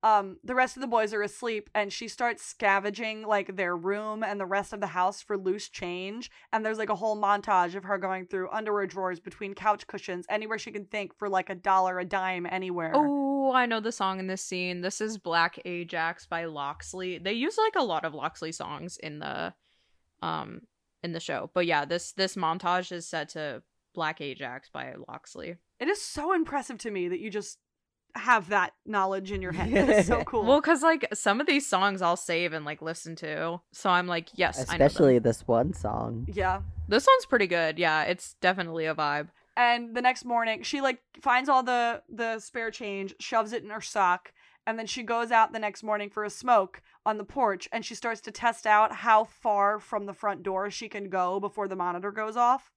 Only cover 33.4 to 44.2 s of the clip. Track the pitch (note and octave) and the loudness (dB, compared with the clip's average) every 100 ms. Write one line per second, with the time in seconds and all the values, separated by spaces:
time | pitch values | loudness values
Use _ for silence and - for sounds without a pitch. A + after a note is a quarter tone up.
33.4 | E3 E3+ _ - G3+ F3+ F3+ E3+ E3+ - | -4 -6 _ -4 2 2 4 -2 -4 0
34.4 | F3+ - C3 E3 D3 - C#3+ B2+ A#2 A2 | 0 2 -2 6 4 8 6 8 4 0
35.4 | - A#2 C#3 - G#2 A2+ A2+ A2+ B2 F#3 | 2 2 2 -2 -4 -2 -4 -4 -6 -2
36.4 | F#3 F#3+ - - - G#3 G4 C5+ - B3+ | -2 -2 -4 -8 2 4 8 6 6 2
37.4 | F#3+ E3+ E3 D#3 E3+ D#3 D3+ F3+ - - | 4 2 0 2 2 2 2 -2 -4 0
38.4 | F3+ F#3 F3 E3 D#3+ D#3 D3+ D3 D3+ _ | 0 2 -2 -2 -2 0 0 0 -4 _
39.4 | _ - A#3+ A#3+ A#3+ A3+ B3+ B3+ B3 A#3+ | _ 2 4 4 0 0 2 0 0 0
40.4 | A3+ A3 G#3+ C#4+ C4+ B3 _ - C#4 B3 | 0 -2 -2 0 0 -2 _ -6 2 2
41.4 | C4+ C4+ B3+ B3 A#3 A#3 _ A3 A3+ A3 | 4 2 4 2 2 -2 _ -6 -4 -4
42.4 | - B3 A3+ G#3+ G#3+ G3 G3 - - A#3 | -8 -6 -6 -6 -8 -6 -6 -8 -2 0
43.4 | G#3+ A#3 G#3 G#3+ - G#3 F#3 F3+ | 0 -4 -6 -10 -6 2 2 2